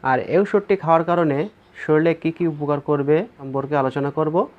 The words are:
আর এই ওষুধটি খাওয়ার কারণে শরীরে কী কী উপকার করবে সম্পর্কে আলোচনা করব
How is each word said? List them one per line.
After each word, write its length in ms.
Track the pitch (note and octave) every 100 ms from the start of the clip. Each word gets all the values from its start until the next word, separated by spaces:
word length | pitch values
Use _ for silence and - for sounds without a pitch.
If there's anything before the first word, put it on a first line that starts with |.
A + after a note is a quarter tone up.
আর 140 | C3+ C3
এই 200 | F#2 D#3+
ওষুধটি 360 | G3+ G#3 G3 G3
খাওয়ার 280 | D#3 E3
কারণে 340 | E3 E3+ D#3+ C#3 G3+ _ _ -
শরীরে 380 | - D#3 E3
কী 160 | E3 E3
কী 120 | D#3+ E3+
উপকার 320 | D3+ D3 C#3+
করবে 360 | C#3 D3 C#3 D#3 A3+ _
সম্পর্কে 360 | C3+ C3+ C#3 C#3+
আলোচনা 320 | C3 C3 C#3
করব 240 | C#3+ D#3 E3 B3